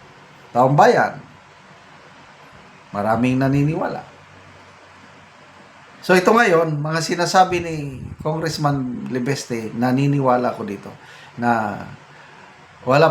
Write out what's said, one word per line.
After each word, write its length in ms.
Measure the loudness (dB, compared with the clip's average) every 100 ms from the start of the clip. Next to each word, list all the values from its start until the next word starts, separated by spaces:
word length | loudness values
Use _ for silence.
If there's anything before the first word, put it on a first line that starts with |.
| -20 -20 -20 -20 -6
Taong 220 | 2 2
bayan. 480 | 6 6 6 2 -2 -18 -20 -20 -20 -20 -20 -20 -20 -20 -20 -20 -20 -20 -20 -20 -20 -12
Maraming 440 | -6 -2 0 0 0
naniniwala. 640 | 2 2 0 -2 -4 -8 -12 -20 -20 -20 -20 -20 -20 -20 -20 -20 -20 -20 -20 -20 -20 -20 -20 -20 -20 -12
So 160 | 2 2
ito 160 | 4
ngayon, 480 | 4 4 4 2 -2
mga 180 | -4 -4
sinasabi 600 | -4 -2 0 2 2 0
ni 140 | -4 -8 -10 -12 -14 -10 -6
Congressman 840 | -4 -4 -2 -2 -2 -4 -8 -6
Libeste, 560 | -6 -4 -6 -6 -8 -8
naniniwala 800 | -4 0 0 0 0 0 0 0 -6
ko 40 | -8
dito 240 | -10 -14 -20 -20 -20 -20 -6
na 400 | -2 0 -2 -6 -12 -18 -20 -20 -20 -20 -20 -20 -20 -12 0
wala 240 | 4 4